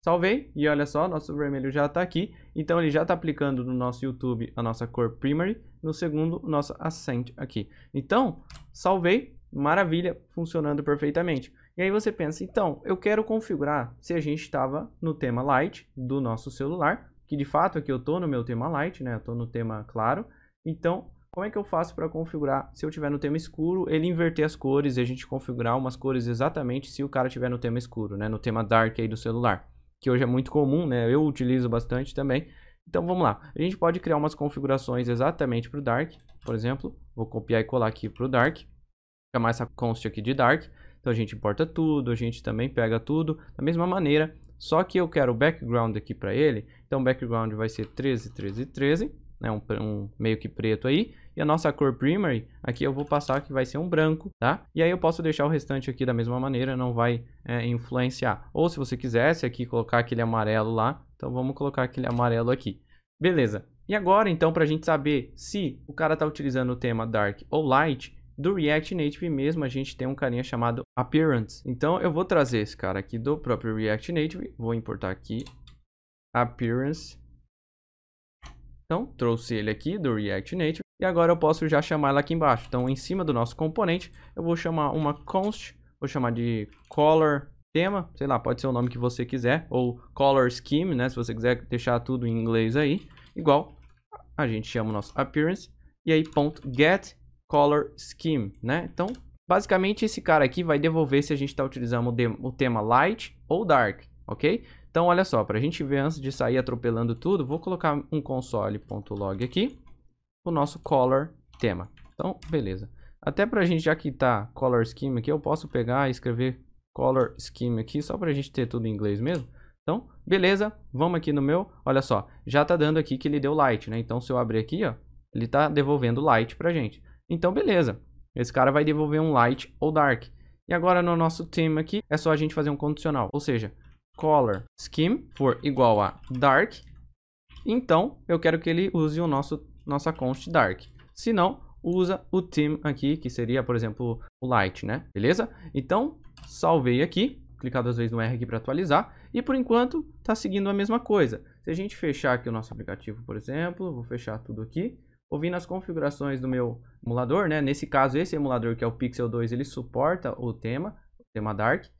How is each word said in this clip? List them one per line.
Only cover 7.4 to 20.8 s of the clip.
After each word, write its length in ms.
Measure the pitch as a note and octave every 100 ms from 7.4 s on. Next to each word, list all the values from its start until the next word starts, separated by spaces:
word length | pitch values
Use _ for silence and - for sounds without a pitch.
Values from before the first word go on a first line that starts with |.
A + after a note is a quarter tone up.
| C3+ - G2+ - -
Então, 500 | C#3 C3 G#3+ B3+ D#3+ - - -
salvei, 640 | - F#3 F#3+ E3+ A3 C#4 - -
maravilha, 680 | D3 C#3+ F3 F#3 E3 F3+ - _
funcionando 540 | - E3 E3 D3 D3
perfeitamente. 680 | D3 C#3+ D3 D#3+ F3 C#3 B2+ _ _ -
E 60 |
aí 80 | F#3
você 220 | G#3 G#3+
pensa, 320 | G#3 D#3 E3
então, 380 | F#3 - F#3+ C#3+
eu 120 | - F#3+
quero 280 | G#3 G#3+
configurar 720 | A3 A3 A3 E3+ C#3+ D3 A#2 -
se 120 | -
a 80 | E3+
gente 300 | D3+ D3+ -
tava 420 | D3 C3 C#3+ A#3 -
no 140 | E3
tema 280 | D3+ B2+ A#2+
light 480 | C3+ C3 E3 - _ -
do 240 | B2+ C3+
nosso 300 | B2 A2+ -
celular, 600 | - C#3 F3+ C#3+ E3+ - - _
que 100 | D3
de 80 |
fato 320 | C#3 D3+ F#3 D#3+
aqui 160 | C#3
eu 100 | C3
tô 160 | B2+ E3+
no 80 | F3
meu 160 | B2+
tema 260 | A#2+ A2+ C#3
light, 360 | D3+ D#3+ -
né? 120 | B2+ A2
Eu 40 |
tô 140 | A2+
no 120 | A#2+ A#2
tema 380 | A#2 A2+ A2
claro. 400 | G#2 A2+ A2 D#3 A#3+ _ _ _ D#3+
Então, 440 | D#3+